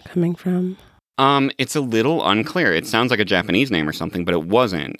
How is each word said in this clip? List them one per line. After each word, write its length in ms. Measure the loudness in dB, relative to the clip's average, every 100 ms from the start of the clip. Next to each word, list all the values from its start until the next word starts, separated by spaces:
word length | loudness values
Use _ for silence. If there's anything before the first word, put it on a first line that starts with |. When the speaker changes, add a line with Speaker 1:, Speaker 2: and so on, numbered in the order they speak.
| -6
Speaker 1:
coming 300 | -2 0 -2
from? 420 | -2 -2 -2 -6 -16 _ _ 0
Speaker 2:
Um, 340 | 2 4 2 -2
it's 180 | -4 -2
a 60 |
little 440 | 0 2 2 2 2
unclear. 460 | 2 0 0 2
It 120 | 0 0
sounds 240 | 0 2
like 80 | 0
a 60 | 2
Japanese 440 | 0 2 0 2
name 160 | 0 -2
or 20 |
something, 300 | -4 -6 -6
but 100 | -4
it 100 | -4
wasn't. 560 | 0 2 2 -2 -6